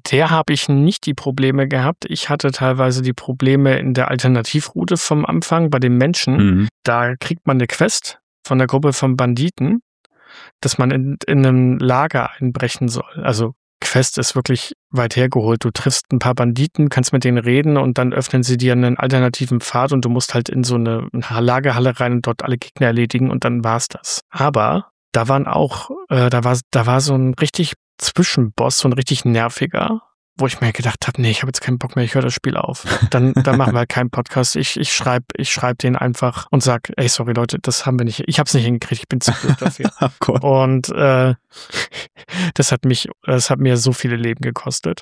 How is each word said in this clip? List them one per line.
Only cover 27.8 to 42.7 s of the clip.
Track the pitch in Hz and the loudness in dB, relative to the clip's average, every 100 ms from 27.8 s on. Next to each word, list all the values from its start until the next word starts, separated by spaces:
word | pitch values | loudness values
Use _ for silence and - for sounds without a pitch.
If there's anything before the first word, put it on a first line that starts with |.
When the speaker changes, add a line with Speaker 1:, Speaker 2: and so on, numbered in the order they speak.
| _ - | _ -10
Speaker 1:
Zwischenboss, | - - 180 - 113 - 123 - | -4 0 0 2 0 0 0 2
so | 135 | 0
ein | |
richtig | 123 127 135 | 0 -2 0
nerviger, | 123 113 117 - 135 - - 226 - _ _ - | 2 2 0 -2 -2 -2 -2 -4 -8 _ _ -4
wo | 135 | -4
ich | - | 0
mir | 117 | -2
gedacht | - 120 - - | -2 -4 -4 -4
hab, | 127 | 0
„Nee, | 117 | 0
ich | 107 | 0
hab | 131 | -4
jetzt | - | -6
keinen | - 123 | -4 -4
Bock | 120 | -2
mehr, | 131 | -2
ich | 117 | 0
hör | 135 | 0
das | 127 | -2
Spiel | - 139 50 | -2 -4 -2
auf.“ | - - - - 110 | -4 -6 -6 0 2
Dann, | 127 131 135 | 2 2 2
dann | 135 127 | 2 2
machen | 120 | 2
wir | 120 | 0
halt | 117 | 0
keinen | 127 123 | -2 -2
Podcast. | - 120 131 123 | -4 -4 -2 0
Ich, | 147 143 - | -2 -2 -2
ich | - | -2
schreib, | - 131 123 - | -2 0 -2 -4
ich | - 135 | -6 -6
schreib | - 127 123 | -2 -2 0
den | 127 | 0
einfach | 127 127 120 123 - - | 0 -2 0 -2 -4 -2
und | 139 | 0
sag, | 127 117 - | 2 0 -2
„Ey, | - 120 | -2 0
sorry | - 117 | 0 -2
Leute, | 113 117 143 | -2 -2 -4
das | - - 135 | -4 -4 0
haben | 127 | 0
wir | |
nicht, | 117 - - | 0 -4 -2
ich | 156 | 0
hab's | 147 | 2
nicht | 139 | 2
hingekriegt, | 120 120 - 117 | 2 0 -4 -8
ich | - | -4
bin | 127 | -2
zu | 117 | -2
blöd | 107 - 135 | 0 0 0
dafür.“ | - - 139 | 0 -2 -4
Speaker 2:
<laughs> | - | -2
Oh | 127 - | -4 -2
Gott. | - 123 | 0 0
Speaker 1:
Und, | 139 135 131 131 - | 2 4 4 2 -2
äh, | - 139 131 131 123 _ - - - - | 0 2 4 2 0 _ -20 -12 -10 -8
<laughs> | - - - - 180 175 | -12 -16 -20 -10 -4 -2
das | - 139 | 0 0